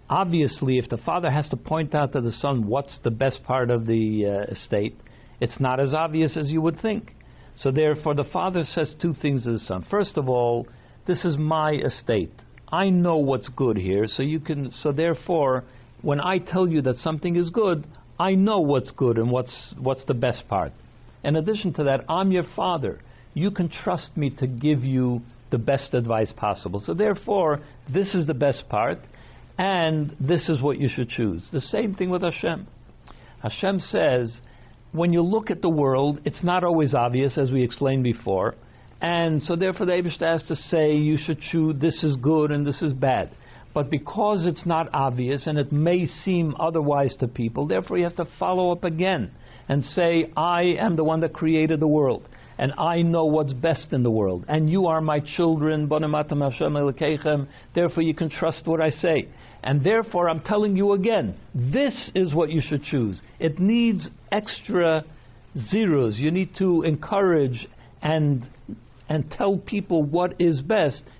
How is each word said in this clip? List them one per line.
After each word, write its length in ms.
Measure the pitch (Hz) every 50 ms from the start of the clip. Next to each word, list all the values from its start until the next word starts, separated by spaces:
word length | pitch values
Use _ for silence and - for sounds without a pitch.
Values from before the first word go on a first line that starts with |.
| - -
Obviously, 720 | 151 175 196 175 170 165 147 131 - - 139 131 131 127
if 100 | 120 -
the 80 | 120 120
father 320 | - 165 160 180 170 151
has 180 | 131 151 147 -
to 80 | 135
point 380 | 120 - - 156 160 160 147 -
out 180 | 151 143 127 -
to 80 | 139
the 120 | 117 117 110
son 340 | - - 143 139 123 110
what's 320 | 101 120 139 - - - - -
the 60 | 120
best 320 | 113 113 135 135 - - -
part 260 | - 127 131 127 117
of 160 | 123 117 113
the, 400 | 110 113 113 110 107 107 107 104
uh, 260 | 101 101 101 104 - 95
estate, 420 | - - - 110 101 107 110 - - - - - - - - - -
it's 180 | 123 117 - -
not 220 | 135 127 127 131
as 140 | 139 131 143
obvious 420 | 156 165 160 151 160 160 147 -
as 140 | 160 151 139
you 100 | 156 160
would 180 | 156 170 160 -
think. 340 | - 220 214 - - - - - - - - - - - -
So 140 | - - 135
therefore, 440 | 131 151 156 151 151 151 - 156 143
the 100 | 147 135
father 400 | - - 175 175 190 185 175 151
says 300 | - - 170 151 143 - -
two 140 | - 170 143
things 300 | - - 143 139 127 113
to 80 | 120 117
the 60 | 107
son. 260 | - - 92 92 92 -
First 260 | 196 208 196 - -
of 120 | 156 135 127
all, 380 | 127 123 120 120 120 120 120 - - - - - - - -
"This 180 | - 175 175 -
is 120 | 175 147
my 360 | 143 151 156 160 156 156 156 151
estate. 600 | - - 131 - - - - 113 101 82 76 - - - - - - - -
I 200 | 156 170 196 196
know 260 | 185 180 175 175 165
what's 320 | 156 143 135 135 123 - -
good 280 | 123 - 135 120 107
here, 300 | 101 92 92 95 101 110
so 160 | 110 - - 135
you 180 | 147 156 160
can, 300 | 151 - 156 143 139 127
so 220 | - - - 151 143
therefore, 720 | 143 165 170 160 - - - 175 160 143 131 127 123 120 - - - - - - - -
when 180 | 147 143 143
I 160 | 151 180 190
tell 320 | 185 180 - 175 185 185 175
you 140 | 160 151 131
that 140 | 131 123
something 400 | - - 160 156 151 - 175 170
is 120 | 175 175 170
good, 380 | 175 233 214 190 175 151 143 - - - - - - -
I 140 | 170 190 190
know 260 | 190 196 214 214 196
what's 300 | 156 143 143 131 120 -
good 260 | - - 135 120 113
and 140 | 113 113 123
what's, 420 | 123 127 127 - - - - - - -
what's 260 | 131 131 135 131 -
the 80 | - 127
best 340 | 117 123 123 - - - -
part. 240 | 104 95 82 76 - - - - - - - - - - -
In 120 | 143 151
addition 360 | 160 156 202 214 208 202 180 143
to 100 | - 147
that, 200 | 139 135 127 127 -
I'm 200 | 165 180 196 190
your 140 | 185 180 170 - -
father. 460 | - 185 185 175 156 127 98 - - - - - - - - -
You 180 | 143 170 202
can 200 | 202 - 175 170
trust 440 | - - - 196 180 - - - - 156
me 100 | 147 135 135 -
to 80 | 135
give 380 | 131 127 117 135 151 151 131 123
you 380 | 135 131 127 127 123 123 117 - - - - - -
the 80 | -
best 380 | 117 107 - 139 - - - -
advice 380 | 123 117 117 113 110 110 - -
possible. 440 | - 110 104 95 - - 101 92 101
So 120 | - - 170
therefore, 680 | 170 214 214 196 202 - - 208 196 175 156 147 147 - - - - - -
this 260 | 127 185 196 196 -
is 120 | 180 156
the 80 | 147 151
best 340 | 120 147 143 127 - - -
part, 300 | - 104 113 135 - - - - - - - - - - - - -
and 580 | - 180 196 196 180 165 160 160 156 147 143 - -
this 280 | 131 139 175 160 - -
is 120 | 160 120
what 180 | 131 147 131 -
you 100 | 143 120
should 200 | - - 123 -
choose." 400 | - - 117 104 82 85 - - -
The 80 | 131
same 340 | - - - 214 233 208 190
thing 160 | - 190 180
with 120 | 180 170 175
Hashem. 440 | 170 - - - 175 165 120 - - - - - - - - - - - - - - - -
Hashem 400 | - 113 - - - 190 196 185
says, 600 | - - 214 185 170 147 127 127 120 117 117 - - - - - - - - - - -
when 220 | - 160 175 175 170
you 100 | 170 170
look 280 | 180 208 220 214 -
at 120 | - - -
the 80 | 160
world, 480 | 165 151 143 135 131 131 143 147 147 143 -
it's 180 | 143 - - -
not 220 | 175 180 185 180
always 280 | 175 170 160 151 127 127
obvious, 460 | 123 120 120 123 127 135 123 - 156
as 120 | 139 127
we 120 | 131 131 123
explained 400 | 120 - - 143 135 135 135 127
before, 540 | 123 113 - - 98 98 92 98 117 - - - - - - - - - -
and 420 | - 170 175 170 170 165 156 147 147
so 120 | - 170
therefore 300 | 170 190 185 180 - 196
the 60 | 180 175
Eibishter 340 | 180 175 170 143 - 170
has 160 | 165 165 156 -
to 120 | - 160
say, 400 | 151 - - 175 160 156 151 151
"You 200 | 151 151 151 156
should 240 | 147 151 - 156 -
choose, 360 | - - - 165 156 156 156 135
this 240 | 143 165 - - 165
is 140 | 151 139
good 340 | 123 120 147 160 156 151 143
and 160 | 147 147 147
this 160 | 147 139 - 175
is 100 | 151 131
bad." 380 | 131 139 131 123 104 82 - - - - - - - - - -
But 160 | 151 143 123
because 560 | 156 139 - - - 208 208 208 214 190 165
it's 180 | 180 160 - -
not 240 | 170 165 160 165 160 -
obvious 520 | 143 135 131 123 123 123 127 139 139 - 160
and 100 | 151 147
it 140 | 139 143 147
may 340 | 147 156 170 180 185 175
seem 480 | 135 - - - 196 185 175 165 151 139 -
otherwise 560 | - 220 165 165 147 147 143 139 139 131 - -
to 100 | 131 117
people, 380 | - - 117 117 117 135 143
therefore 300 | 156 185 190 185 - 190 180
he 60 | 175
has 100 | 175 170
to 120 | - 170 - - -
follow 320 | 180 180 185 185 180 175
up 140 | 175 175 190
again 480 | 175 160 160 180 190 185 143 101 - - - - - - - - -
and 160 | 139 143 123
say, 460 | - - 185 175 170 170 165 160 160 -
"I 400 | 151 160 175 175 175 175 180 165 -
am 160 | - - 170
the 80 | 160 156
one 160 | 156 160 160
that 120 | 165 151 -
created 480 | - 165 160 160 156 156 156 156 147
the 80 | 156 151
world, 340 | 151 151 143 131 110 - - - - - - - -
and 160 | - 131 139 139 -
I 240 | 160 165 170 170 170
know 220 | 165 165 165 160
what's 280 | 156 151 156 151 139 131
best 360 | 123 156 165 156 - - - 143
in 120 | 131 123
the 80 | 120 110
world, 320 | 110 101 95 92 90 90 -
and 220 | 151 156 156 156
you 160 | 170 196 185
are 140 | 165 160 160
my 180 | 160 156 151 151
children, 680 | 151 - - - 175 165 160 151 147 156 156 151 151 143
Bonim 300 | 151 151 156 151 151 151
Atam 220 | 151 151 147 143
Hashem 320 | 143 139 123 - 156 156 147
Elokeichem, 760 | 147 143 139 131 - 160 147 156 147 - 156 151 143 139 - - - - - -
therefore 300 | 175 175 170 - 170 165
you 100 | 160 156
can 160 | - 165 156
trust 360 | - - 175 160 156 - -
what 140 | 165 165 160
I 100 | 156 156
say. 380 | 151 - - 170 160 - - - - - - - - - -
And 180 | - 139 147 131
therefore 460 | 185 220 226 220 220 - 175 175 170
I'm 120 | 160 156
telling 360 | - - 214 208 214 208 196
you 160 | 185 202 202 202
again, 420 | 196 185 233 226 190 131 98 90 - - - -
this 580 | 127 123 131 170 262 285 262 - - - - -
is 180 | 196 185 165 139
what 180 | 165 175 151
you 100 | 160 160
should 240 | - - 156 139 -
choose." 360 | - 151 135 117 104 92 - - - - -
It 180 | - 160 143 175
needs 500 | 180 202 233 240 233 233 208 165 151 - - - - -
extra 720 | - 214 208 - - - - - 202 175 170 165 160 156 151 - - - - - - - - - -
zeros. 640 | 135 110 - 185 220 226 185 156 139 123 110 104 107
You 120 | 139 156
need 200 | 170 185 190 - - -
to 240 | 190 185 175 165 156
encourage 840 | 165 151 147 - - 208 196 202 185 170 156 139 127 123 110 - - - - - - - - -
and, 440 | 151 160 160 151 147 143 123 120 - - - - - - - - - - - - -
and 220 | 147 156 139 156
tell 260 | - - - 202 202
people 460 | - - - 208 202 185 - 175 160 147
what 320 | 143 151 170 180 180 - -
is 220 | 185 170 160 131
best 420 | 139 170 220 208 165 143 - - - - -